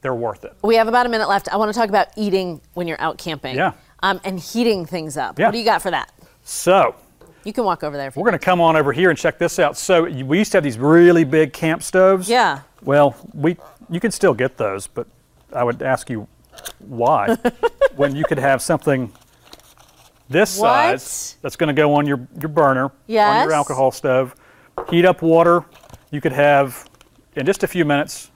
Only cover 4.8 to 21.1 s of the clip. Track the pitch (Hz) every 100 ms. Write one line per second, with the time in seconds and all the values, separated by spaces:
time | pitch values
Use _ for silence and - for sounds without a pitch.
4.8 | 165 180 156 143 123 - 220 233 220 208
5.8 | 196 156 - _ _ _ - - - 190
6.8 | 131 - _ _ - _ 202 220 208 170
7.8 | 151 143 135 143 214 180 - 180 165 160
8.8 | 139 131 185 156 165 - 175 - 151 -
9.8 | - 180 170 139 131 160 208 196 147 113
10.8 | 139 165 175 170 151 160 151 - 160 165
11.8 | - 185 185 190 185 240 208 143 - _
12.8 | - 143 143 - - 151 147 180 - _
13.8 | - 170 226 - 190 113 127 - 107 98
14.8 | - - - _ _ _ _ - 120 -
15.8 | 131 131 - 113 104 _ _ - - -
16.8 | - 120 117 151 143 240 247 - 466 -
17.8 | 539 - 143 139 156 147 135 135 - 156
18.8 | - 135 120 _ _ _ _ - _ _
19.8 | _ _ _ _ _ 139 208 185 220 262
20.8 | 320 269 -